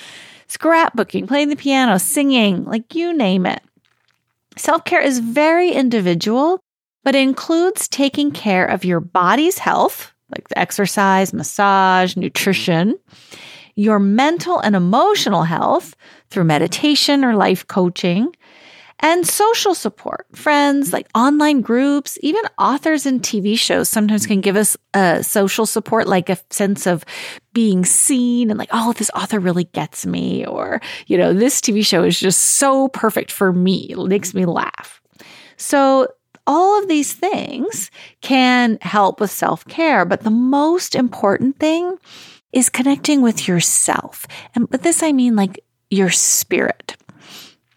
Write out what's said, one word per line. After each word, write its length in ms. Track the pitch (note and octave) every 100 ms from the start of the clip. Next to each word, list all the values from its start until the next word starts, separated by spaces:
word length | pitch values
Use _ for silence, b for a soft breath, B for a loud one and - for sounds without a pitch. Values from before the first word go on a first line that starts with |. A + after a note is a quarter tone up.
| B B B B B
Scrapbooking, 800 | - D#4 E4 E4 A#3 F#3 F#3 F#3+
playing 220 | C#4+ D4
the 80 | D4
piano, 420 | C#4 C4+ B3 F#3+
singing, 640 | - D4 C#4 B3+ G#3 F3+
like, 320 | - A3 -
you 180 | E4 F4
name 340 | D#4+ G3 F#3 F3+
it. 160 | - - _ _ _ _ _ _ _ _ -
Self-care 440 | - E4 - E4+
is 180 | C#4 B3
very 540 | A#3 C4+ D#4 E4+ F4+
individual, 880 | C#4 B3+ A3+ F3+ E3+ G#3+ B3 D#4 F#4 _ _ _ _
but 140 | C4+ C#4
it 60 |
includes 640 | C4+ C4 - E4 F4+ - -
taking 420 | - C#4 D4 C#4+
care 340 | - G#3 F#3
of 200 | E3+ F#3
your 160 | F3+ E3+
body's 580 | F3 F#3 F3 A#3+ E4 -
health, 540 | - - F#4+ - - _ -
like 160 | - -
the 120 | -
exercise, 720 | F3+ - F#3+ G#3 G3 F#3+ F#3+
massage, 840 | D#3+ D3 - G3+ G3 F#3+ F#3 F#3
nutrition, 800 | F3+ - - G3+ F#3 - E3 G3+ F#4 _ B B B B B B B
your 220 | G#3+ G#3
mental 600 | G3 A3 D4 E4 F4 E4+
and 160 | - F#3+
emotional 640 | F3 A#3+ F#4+ G#4 - F3
health 540 | E3 E3 - E4 - - b b b
through 140 | G3
meditation 800 | E3 D3 F3 - D4+ C#4+ - C#4
or 100 | B3+
life 320 | G#3 F#3 F#3 -
coaching, 680 | F#3+ F3+ - F3+ F3+ D4+ - B B B B B B
and 260 | D#4 F4 -
social 480 | - G#4+ A#4 G4+
support, 520 | - - - - - -
friends, 600 | - D4+ D4 C#4+ C#4 C#4
like, 160 | C#4 -
online 460 | A3 C4+ D4+ D4+ C#4
groups, 560 | G#3+ A#3+ C#4 C#4+ - -
even 200 | D4 G#4 - -
authors 480 | G#3+ C#4 D#4+ D4+
and 180 | C#4 B3+
T 180 | - G#3
V 160 | G3+ A#3
shows 320 | - F3+ -
sometimes 380 | A3 G#3 G#3+ A3
can 140 | G3
give 160 | G3 G3
us 200 | G#3 - _
a 300 | G3 F3+ -
social 420 | - G#3 G3 - G#3+
support, 400 | - - A3 -
like, 220 | F#3 F3+
a 100 | F3+ -
sense 360 | - G3 G3+ F#3+
of 180 | E3 - B B B _
being 320 | A#3 A3 F#3
seen 640 | F3+ - - C4 B3 A#3+ A3
and, 80 | G#3
like, 120 | -
"Oh, 200 | A3+ A#3
this 180 | A3+ G#3
author 260 | - G3 G#3+
really 240 | F3+ F3
gets 420 | F3 - D3+ - F#3
me," 400 | F3+ F3+ F#3+ -
or, 340 | - - - B B B
you 100 | F3+
know, 140 | E3+
"This 280 | F#3 B3+ -
T 120 | -
V 100 | G#3
show 220 | G3+ F3
is 140 | F3+ E3+
just 220 | F#3+ -
so 480 | - - C#4 C4+ C4+
perfect 440 | - A3 - -
for 200 | - F#3+
me. 360 | F3+ F#3 F#3+ -
It 80 | -
makes 360 | F#3 G3 -
me 100 | F#3+ F3
laugh." 540 | - - - - - _ _ B B B B
So 520 | - C#4+ C4+ C4+ - - _ _ -
all 340 | D#4 F#4+ G#4
of 80 | G4
these 240 | D4+ C4+
things 800 | - F#4 - - - F#4 A4+ - B B B
can 560 | - C4 B3+ B3 A#3+ G#3+
help 400 | F3+ G#3 G3 -
with 100 | G3+
self-care, 720 | - - E3 - - D#4+ A3+
but 180 | F3 G3
the 80 | A3
most 640 | A#3 B3+ C#4+ D#4 F4+ -
important 640 | C4 B3 - G3+ - B3+ -
thing 400 | D#4 E4 F4+ F#4 B B B B _
is 160 | C4 A#3+
connecting 520 | - C4 C#4 - C#4+
with 280 | A#3+ - -
yourself. 800 | F3 - - - - - - - B B
And 140 | A#3+ -
with 120 | C4
this, 200 | E4+ E4
I 80 | D#4+
mean, 240 | C4+ B3
like, 300 | G#3+ F#3+ - - _ -
your 200 | F#3+ F#3
spirit. 840 | - - - - C3 A#2+ - - - _ B B B B B _